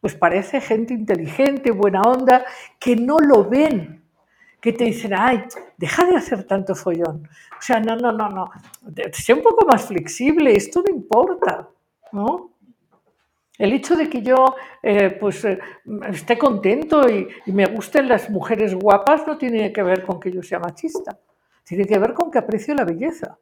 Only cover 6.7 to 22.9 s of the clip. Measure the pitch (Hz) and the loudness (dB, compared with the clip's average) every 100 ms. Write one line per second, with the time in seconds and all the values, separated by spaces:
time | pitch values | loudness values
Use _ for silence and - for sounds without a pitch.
6.7 | 185 - 170 170 156 - _ - - - | -4 -4 -2 -2 -4 -14 _ -20 -16 -2
7.7 | 233 220 226 240 220 214 190 180 - - | -2 0 -2 -2 -2 -4 -6 -10 -12 -20
8.7 | - - 147 196 - - 262 453 392 370 | -20 -20 -10 -10 -10 -6 0 2 2 4
9.7 | 233 - 185 - - 262 311 294 202 196 | 2 2 -6 -8 -4 0 2 4 4 2
10.7 | 349 392 320 - 214 370 359 - 131 - | -2 -2 -2 0 0 2 0 -4 -4 -10
11.7 | _ _ _ _ 202 208 349 359 _ _ | _ _ _ _ -6 -4 -4 -8 _ _
12.7 | _ _ _ _ _ _ _ _ _ 202 | _ _ _ _ _ _ _ _ _ 0
13.7 | 262 - 330 311 254 220 262 262 262 - | 0 0 0 0 -4 2 4 4 2 -14
14.7 | - - 208 196 190 208 185 220 190 - | -6 0 4 2 2 -4 -2 -4 -4 -8
15.7 | - - 214 190 170 - 233 277 208 190 | -20 -14 -12 -8 -10 -2 2 2 2 0
16.7 | 240 311 311 262 208 185 - - 190 190 | 0 2 4 4 2 -4 -10 -4 0 0
17.7 | 220 196 302 269 220 - 196 - 220 214 | 0 -2 0 2 0 0 -6 -4 -2 0
18.7 | 185 202 202 202 302 311 302 254 226 202 | 0 4 4 4 2 0 -6 -4 -2 -2
19.7 | - 185 185 185 175 185 185 175 175 175 | -2 0 0 -2 -8 -6 -8 -8 -6 -8
20.7 | 165 320 370 - - _ _ _ _ _ | -8 -10 -8 -10 -16 _ _ _ _ _
21.7 | 175 196 208 202 233 339 269 220 220 208 | -4 0 2 0 0 0 0 -2 -6 -4
22.7 | 294 202 | -4 -2